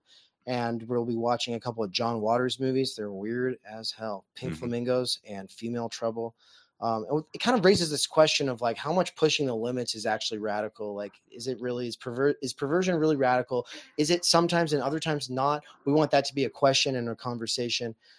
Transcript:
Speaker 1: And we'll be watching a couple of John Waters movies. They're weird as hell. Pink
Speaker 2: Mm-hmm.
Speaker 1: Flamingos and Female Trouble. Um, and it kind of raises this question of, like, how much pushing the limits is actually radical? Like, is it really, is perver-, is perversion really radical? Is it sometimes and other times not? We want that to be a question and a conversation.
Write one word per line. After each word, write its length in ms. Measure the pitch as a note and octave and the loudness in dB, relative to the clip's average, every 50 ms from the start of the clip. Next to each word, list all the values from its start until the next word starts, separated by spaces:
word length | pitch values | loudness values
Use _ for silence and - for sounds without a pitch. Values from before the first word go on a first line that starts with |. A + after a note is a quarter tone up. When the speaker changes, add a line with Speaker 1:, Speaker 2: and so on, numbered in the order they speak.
| _ _ _ - _ _ _ _ _ B2 | _ _ _ -20 _ _ _ _ _ -6
Speaker 1:
And 340 | B2+ A#2+ A#2+ A#2 A#2 A2+ A2+ A#2 | -4 -2 -2 -2 -4 -6 -6 -4
we'll 160 | B2 A#2+ A#2 | -2 -2 0
be 100 | A#2+ A#2 | -2 -2
watching 380 | A2+ A#2 A#2+ A#2+ A#2 - B2 A#2 | 0 0 0 0 0 -2 -4 -6
a 60 | A2 | -4
couple 240 | - B2 A2+ A2+ A2 | -6 -6 -4 -4 -4
of 80 | G2 | -4
John 280 | F2 - A#2 A#2 A#2 A2 | -4 -2 -2 -2 -2 0
Waters 400 | G#2 G#2+ A#2 A#2+ B2+ B2+ A#2+ - | 0 2 2 2 2 0 -2 -2
movies. 360 | C3 C3 C3 C3 C3+ B2+ - | -2 0 0 0 0 -2 -4
They're 160 | A2 G#2 G2+ | -6 -8 -8
weird 460 | G2 F#2+ G2+ A2 A#2 B2 B2+ B2+ B2 - _ G#2 | -8 -8 -6 -6 -4 -2 -2 -2 -4 -6 _ -16
as 220 | A2 A2 A2 - | -14 -10 -10 -10
hell. 340 | - - A2 A2 G2+ F#2+ - _ _ | -8 -8 -8 -8 -8 -8 -12 _ _
Pink 180 | - B2+ - D#2+ | -10 -8 -8 -8
Speaker 2:
Mm-hmm. 60 | D#2 | -6
Speaker 1:
Flamingos 600 | - A#2+ A#2+ A#2+ A#2+ B2 B2+ B2+ B2+ B2 - - _ - | -6 -4 -4 -2 0 0 0 0 0 -2 -4 -6 _ -12
and 200 | G2+ G2 F#2+ G2 | -12 -12 -12 -14
Female 360 | - - A#2 A#2 A#2+ A#2+ A#2 A#2 | -14 -10 -8 -6 -6 -4 -6 -6
Trouble. 480 | - - A#2 A2+ A2+ A#2 A#2 A#2 - _ _ _ _ _ _ _ _ _ | -6 -4 -4 -4 -4 -4 -6 -8 -10 _ _ _ _ _ _ _ _ _
Um, 260 | A2 A#2 A2+ A2 G2+ G2 | -2 -2 -2 -2 -2 -2
and 120 | C#3+ D#3 D#3 - | -2 -2 -2 -4
it 60 | - C3+ | -8 -4
kind 180 | - G#3+ C4 | 0 2 2
of 80 | A3 E3 | 6 6
raises 280 | F#3 G#3 - F3 D#3 | 6 6 6 2 0
this 160 | D3+ C3+ - - | -2 -2 -4 2
question 420 | - D#3 D#3 D3+ - - C#3+ C3+ | 6 6 6 6 6 2 0 -2
of, 100 | B2 A2+ | -2 0
like, 160 | B2 A#2 A2+ | -2 -2 -2
how 160 | - - D3 | -2 -4 0
much 240 | F3 F#3 E3+ - - | 0 0 0 0 0
pushing 300 | - D#3+ D3+ C#3+ - C#3+ | 2 2 2 2 2 0
the 100 | C3 A#2 | -2 -2
limits 380 | A2 A2+ B2 B2+ B2+ A#2+ - - | -2 -2 -2 -2 -4 -4 -4 -6
is 140 | A2+ G#2+ A2 | -4 -2 -2
actually 320 | A2 A2 - - A2+ G#2 | 0 0 -2 -4 -4 -4
radical? 560 | G#2 G#2+ G#2 G#2+ G#2+ A2 - - G#2+ G#2 G2+ | -2 -2 -2 -2 -2 -4 -6 -8 -8 -6 -6
Like, 180 | G2+ G#2 - - _ _ _ | -6 -8 -8 -10 _ _ _
is 140 | - A#2+ A2+ | -16 -10 -6
it 160 | C3 B2+ G#2 | -6 -6 -4
really, 260 | B2 B2 A#2+ A#2+ B2 A#2+ | -4 -4 -4 -4 -4 -6
is 80 | A2 | -8
perver-, 380 | - - B2+ A#2 B2+ C#3 C#3+ C#3+ - | -8 -10 -8 -2 2 2 2 2 2
is 120 | - B2 - | -2 -6 -4
perversion 420 | - C#3+ C3+ D#3+ F3+ F#3 F#3 F3 | -4 -2 0 2 2 2 2 2
really 200 | D#3 D#3 D#3 D#3 C3+ | 4 4 4 4 4
radical? 500 | C3+ B2 B2+ B2+ B2 - C3 B2 - - - - - - _ - | 4 4 4 2 2 0 -2 -2 -4 -4 -10 -16 -16 -10 _ -2
Is 100 | D3+ D3 | 2 2
it 160 | F3 F3 - | 2 2 2
sometimes 480 | - - E3 F3 E3+ F3 E3+ E3+ D3+ D3+ | 4 4 4 4 4 4 2 2 2 2
and 80 | C#3 | 0
other 180 | B2 C#3 D#3 D#3+ | 0 0 -2 -2
times 300 | - D#3+ D3+ D3 B2+ B2 | 0 -2 -2 -2 -2 -4
not? 340 | B2+ C3 C3+ C#3+ D3 D3+ - - - - _ | -2 0 2 2 2 0 -4 -10 -20 -6 _
We 80 | C#3 D3 | 2 4
want 160 | D#3 D3+ C#3+ | 4 4 6
that 160 | - C#3 C#3 | 4 4 4
to 80 | - C3 | 2 0
be 120 | C#3 C3 | -2 -2
a 40 | A2 | -2
question 460 | - - D3 C3+ C3+ - - C#3+ C3 | 0 4 4 6 6 6 2 2 0
and 120 | B2 A#2+ A#2 | 0 -2 -2
a 60 | A2 | -4
conversation. 800 | - - B2 A#2+ A2+ A2+ G#2+ - C3 A#2+ A#2+ - - B2 A2+ A2 - _ _ - | -4 -6 -6 -6 -4 -4 -4 -4 -4 -2 -2 -2 -4 -4 -6 -8 -10 _ _ -20